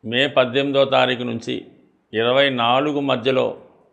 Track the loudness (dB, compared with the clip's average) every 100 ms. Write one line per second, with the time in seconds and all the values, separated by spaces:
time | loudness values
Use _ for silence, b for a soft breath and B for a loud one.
0 | -2 0 2 2 2 0 0 2 2 2
1 | 2 0 -6 -8 -8 -10 -10 -20 _ _
2 | _ -2 0 2 2 0 0 2 0 -2
3 | -2 -2 0 0 -2 -6 -18 _ _